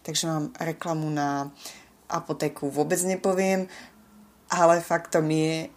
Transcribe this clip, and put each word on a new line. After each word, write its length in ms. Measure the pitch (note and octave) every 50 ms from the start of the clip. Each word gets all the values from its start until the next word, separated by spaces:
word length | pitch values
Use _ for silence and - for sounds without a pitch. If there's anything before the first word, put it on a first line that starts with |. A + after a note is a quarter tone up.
takže 260 | _ - D#3 D3+ -
vám 180 | E3 D#3+ D#3 D3+ - -
reklamu 500 | - E3+ E3 D#3+ D#3+ - F3 E3 D#3 D#3 D3+ D3+
na 400 | D3 C#3+ C#3+ C#3+ C#3 C#3 C#3+ - - - - - - - - _ _ _ -
apotéku 640 | - E3 - - D#3 D3+ D#3 D3 D3+ - D3 C#3 C#3
vôbec 240 | C#3+ D3 D3+ F3+ E3+ F3+
nepoviem, 640 | F#3 F#3+ F#3 - G3 F#3 F#3 F#3+ F#3+ F#3+ F#3+ F#3 F#3 - - - - - - - - - - - - _ _ _ -
ale 320 | F3 F3 E3+ E3 E3+ E3+
faktom 440 | E3 - E3+ E3 E3+ - - E3+ D#3 D#3
je 400 | D#3 D#3 D#3 D#3+ D#3+ D#3+ D#3+ - -